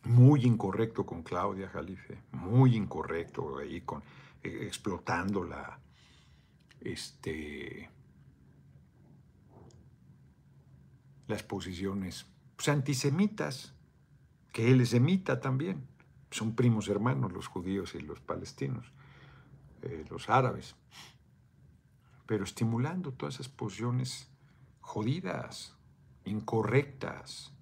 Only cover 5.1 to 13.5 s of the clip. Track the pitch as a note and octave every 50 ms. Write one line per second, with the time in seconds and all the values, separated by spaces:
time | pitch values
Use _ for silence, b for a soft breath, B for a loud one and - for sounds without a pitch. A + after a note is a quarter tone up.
5.1 | F#2 E2+ F2+ G2 G#2 G2 F2 E2 D#2 C#2+ C#2 - - - - b b b b b
6.1 | b b b b b b b b b b b _ - - - - - - - -
7.1 | - - - - D#2 D#2 D#2 D2 D2 C#2+ C#2+ C#2 - - - - - - - -
8.1 | - - - - - _ - - - - - - - - - - _ - - -
9.1 | - - - - - - - - - - - - - - - - - _ - -
10.1 | - - - - - _ _ - - - - - - - - - - - _ -
11.1 | - - - - A2 G2 - - - G2 F2+ G2 F#2 E2+ F#2+ G2 G2 G2+ F#2+ F#2
12.1 | F2 - - - - - _ - _ - - - C#3+ D3 C3+ - C#3+ B2+ - C#3+
13.1 | C3+ E3+ G3+ G#3 G#3+ - D3+ D3